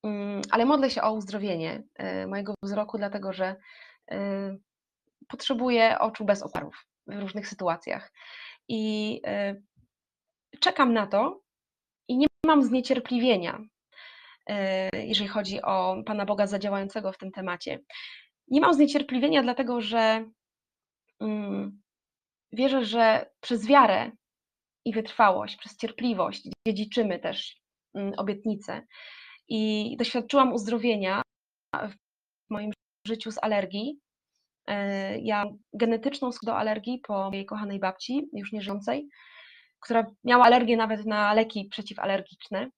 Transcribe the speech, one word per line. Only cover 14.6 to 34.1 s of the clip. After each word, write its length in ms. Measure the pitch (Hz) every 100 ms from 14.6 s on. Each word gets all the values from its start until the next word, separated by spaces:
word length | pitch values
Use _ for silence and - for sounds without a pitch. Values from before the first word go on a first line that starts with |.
| 190 190 190 190 220
jeżeli 220 | 214 202
chodzi 340 | 214 190 196
o 400 | - 190 185 190 214
Pana 200 | 208 202
Boga 200 | 202 202
zadziałającego 680 | 202 202 196 196 220 196
w 60 | 190
tym 140 | 190
temacie. 460 | 190 185 175 - - _ - - - _ _ _
Nie 120 | 269
mam 140 | 359
zniecierpliwienia, 680 | 294 294 285 285 254 285 302
dlatego 380 | 240 247 247 240
że, 500 | 208 233 220 220 220 _ _ _ _ _ _ _ _ _
mm, 640 | 214 214 202 196 202 202 _ _ _ _ _ _ _
wierzę, 320 | 220 269 269
że 460 | 220 226 226 220 - _
przez 260 | - 233 214
wiarę 440 | 277 226 190 120 - _ _ _ _ _ _ -
i 60 |
wytrwałość, 640 | 220 220 - 208 185 208 -
przez 200 | 208 -
cierpliwość 720 | 233 - 240 196 175 202 - - 220
dziedziczymy 520 | 202 214 - 214 175
też, 420 | 165 165 - - _ _ _
mm, 180 | 196 196 196
obietnice. 680 | 196 202 220 202 202 - - - - - - - _
I 480 | 220 220 214 214 233
doświadczyłam 540 | 233 247 240 277 262
uzdrowienia 680 | 240 208 226 240 214 190 196 - _ _ _ _
w 200 | - 208 - _ _ _ _ _
moim 200 | 214 214 - _ _ -
życiu 240 | 226 226
z 80 | 214
alergii. 560 | 220 208 190 202 240 294 _